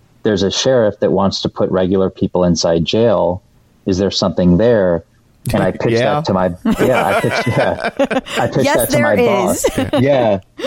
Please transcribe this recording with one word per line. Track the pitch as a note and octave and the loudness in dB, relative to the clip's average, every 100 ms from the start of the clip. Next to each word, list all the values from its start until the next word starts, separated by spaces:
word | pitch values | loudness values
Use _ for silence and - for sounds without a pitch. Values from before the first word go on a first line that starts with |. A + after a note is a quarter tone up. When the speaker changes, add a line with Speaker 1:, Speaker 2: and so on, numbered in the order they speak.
| _ _ | _ _
Speaker 1:
"There's | A2+ G2+ | -2 0
a | F#2+ | 0
sheriff | - C3 B2+ G#2+ - | -2 0 2 2 0
that | G#2 | 0
wants | F2+ G2 - | 0 0 -2
to | G#2 | -4
put | - G#2 | -2 -2
regular | F#2+ F#2 F#2+ F#2+ | 0 0 0 0
people | - F2+ F2+ | -2 -4 0
inside | F2+ E2 F2 E2 | 0 0 0 0
jail. | D#2+ G#2+ A#2 F2+ F2 F2+ - _ _ _ - | 0 0 2 2 0 -4 -10 _ _ _ -4
Is | F#2 | 0
there | G2 | 0
something | - G2 E2 F2+ F2 | -2 -2 0 2 4
there?" | A#2 A2+ F#2 E2 - _ _ _ - | 4 4 2 0 -4 _ _ _ -6
And | A2+ | -2
I | F#2+ | -2
pitched | F#2 B2 | -2 -2
Speaker 2:
<laughs> | |
Yeah. | A#2 C3 | 0 0
Speaker 1:
that | D3 | -2
to | D3+ | -2
my, | F#2+ F#2 F2 - G#3 | 0 -2 -2 -4 0
yeah, | - - E2+ | 2 2 0
I | - | 0
pitched, | A#2+ C3 - | -2 -2 -2
yeah, | A#2 - - - - C#4 B3+ - - | 0 -2 -2 -6 -4 -2 -2 -6 -4
I | A#2+ | -4
pitched | - | 0
Speaker 3:
Yes, | C4 D4 | 0 0
Speaker 1:
that | A#3 | 0
to | |
Speaker 3:
there | - | 0
Speaker 1:
my | - | 2
Speaker 3:
is. | - A#3+ G3 - - - - | 2 2 0 -2 -2 -2 -2
Speaker 1:
boss. | C4 C#4+ | -2 0
Speaker 3:
<laughs> | |
Speaker 1:
Yeah. | C#3 C#3 A#2 G2 - - | 2 2 2 0 -4 -10